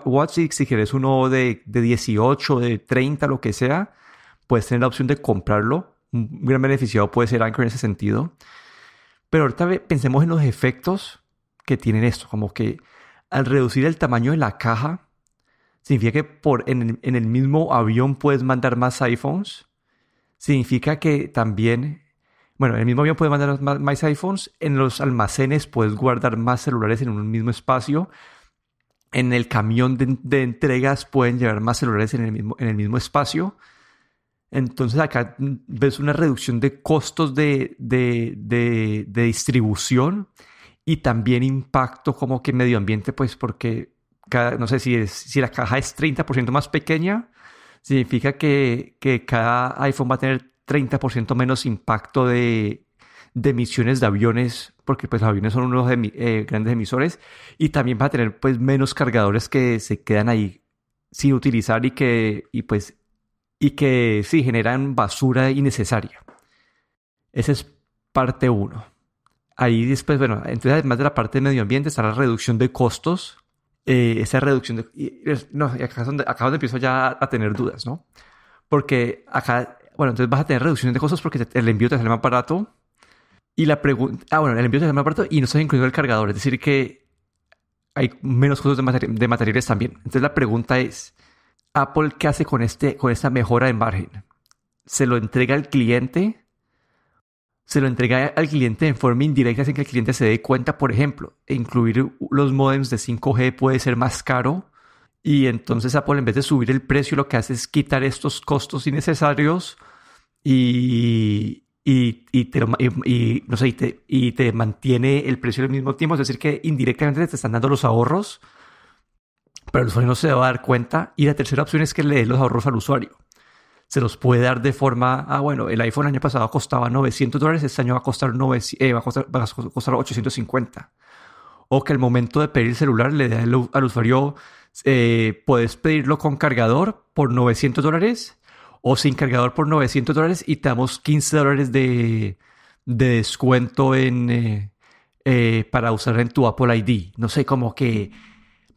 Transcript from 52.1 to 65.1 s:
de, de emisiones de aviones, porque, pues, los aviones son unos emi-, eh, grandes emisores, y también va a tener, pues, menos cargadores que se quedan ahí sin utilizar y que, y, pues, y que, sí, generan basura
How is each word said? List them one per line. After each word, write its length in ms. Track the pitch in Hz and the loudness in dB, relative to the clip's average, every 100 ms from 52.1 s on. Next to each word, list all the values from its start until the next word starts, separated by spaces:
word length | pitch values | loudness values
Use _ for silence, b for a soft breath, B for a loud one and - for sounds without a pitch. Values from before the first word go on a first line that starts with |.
| 139 127 | 0 2
de, 640 | 123 120 113 107 - _ _ b b b 127 | 2 0 0 -2 -6 _ _ b b b -2
de 140 | 139 | 0
emisiones 480 | 120 117 - 117 131 | 0 -2 0 0 2
de 80 | 113 | 2
aviones, 680 | 101 117 113 123 117 - _ | 2 2 2 -2 -6 -16 _
porque, 240 | - 135 - | -4 -4 -2
pues, 140 | 117 | 0
los 80 | 110 | 0
aviones 240 | 101 107 | 0 0
son 120 | 117 127 | 0 0
unos 220 | 127 123 | 0 2
emi-, 260 | 123 107 - | 0 -2 -4
eh, 320 | 120 110 104 | -2 -2 -2
grandes 240 | 107 110 | -4 -2
emisores, 460 | 117 104 127 160 - B B B B | -2 -2 -2 -2 -4 B B B B
y 100 | 156 | -2
también 300 | 147 123 113 | 0 -2 0
va 60 | 139 | 0
a 20 | |
tener, 300 | 131 110 - | 0 -2 0
pues, 200 | 135 120 | -2 0
menos 360 | 131 139 131 - | 2 2 0 0
cargadores 540 | 131 113 101 107 - | 0 2 2 0 0
que 300 | 135 123 113 | 0 2 0
se 220 | - 107 | -2 -6
quedan 280 | - 104 110 | 0 0 2
ahí 340 | 113 101 - _ _ _ _ _ | 0 -2 -6 _ _ _ _ _
sin 220 | - 139 | 0 2
utilizar 520 | 131 135 117 107 113 127 | 4 2 0 0 0 0
y 60 | |
que, 540 | 127 131 117 110 104 - | 0 0 2 0 -2 -6
y, 120 | 113 | -8
pues, 340 | - 104 - _ _ _ _ _ _ _ | -2 -4 -4 _ _ _ _ _ _ _
y 120 | 143 | -2
que, 520 | - 143 127 117 107 101 | 2 2 2 2 0 2
sí, 180 | 165 | 0
generan 520 | 127 117 110 131 139 123 | 2 0 0 -2 -2 -2
basura 560 | 101 | -2